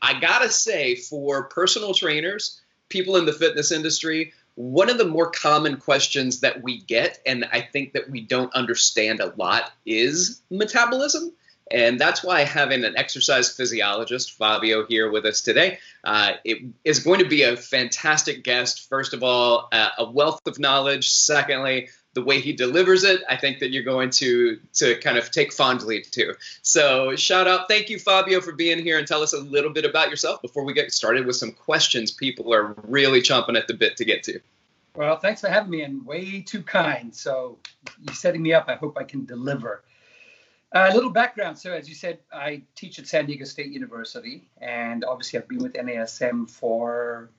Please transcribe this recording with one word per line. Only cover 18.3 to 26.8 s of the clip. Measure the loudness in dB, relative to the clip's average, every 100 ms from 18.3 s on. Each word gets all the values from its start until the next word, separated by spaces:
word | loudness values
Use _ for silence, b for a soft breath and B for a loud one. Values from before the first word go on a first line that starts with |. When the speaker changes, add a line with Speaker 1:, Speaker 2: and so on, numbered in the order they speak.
| -4
Speaker 1:
guest. | -2 0 0 -6 -4
First | -4 -4
of | -2
all, | 2 4 4 4 2
uh, | 2 2 0
a | -2
wealth | 2 2 0 -8
of | -2
knowledge. | 0 2 2 0 2
Secondly, | 2 4 4 2 -2 0 -2 -4 B B
the | -4
way | 2 2
he | 0
delivers | -2 2 4 6 6
it, | 6 2 0
I | -2
think | -2 -2
that | -4
you're | -4
going | -2 0 2
to, | 0 2 4 2 0 _
to | 0 2 2
kind | 2 0
of | 0
take | 0 0
fondly | 2 0 0 -2 -6 -6
to. | -4 -4 -4 B B
So | 0 4